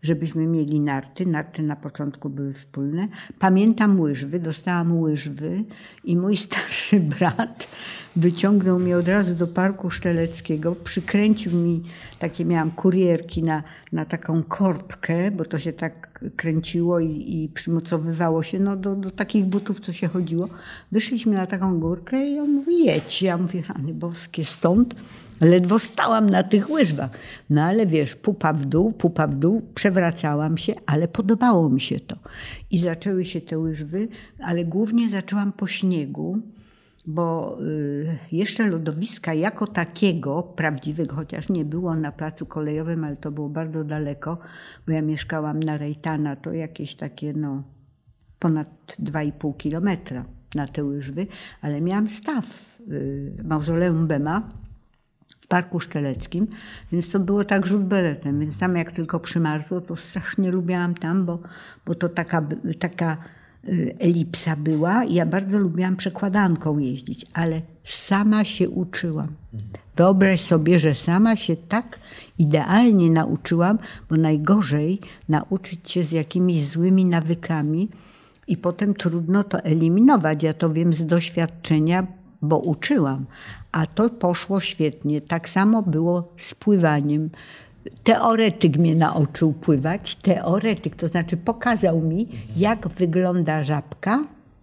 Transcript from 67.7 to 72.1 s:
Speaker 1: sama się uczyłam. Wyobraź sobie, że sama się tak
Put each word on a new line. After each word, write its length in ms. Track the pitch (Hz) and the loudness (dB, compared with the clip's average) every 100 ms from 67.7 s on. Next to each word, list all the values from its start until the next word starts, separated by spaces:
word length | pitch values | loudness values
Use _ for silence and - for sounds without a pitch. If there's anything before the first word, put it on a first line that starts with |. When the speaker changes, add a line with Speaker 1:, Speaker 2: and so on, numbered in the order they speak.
| - | -16
Speaker 1:
sama 640 | - - - 196 208 214 208 | -12 -10 0 2 4 4 2
się 240 | - 180 | 0 -2
uczyłam. 580 | - 180 - 175 156 151 151 - 110 - - - - | 0 -4 -4 -4 -4 -6 -8 -14 -14 -12 -16 -14 4
Wyobraź 460 | 175 196 196 185 | 6 8 6 4
sobie, 380 | - 165 151 180 | 4 2 6 6
że 160 | 156 139 | 4 2
sama 400 | - 175 220 214 | 2 4 4 4
się 200 | - 165 | 0 -4
tak 440 | - 208 247 - - | -2 -4 -4 -14 -20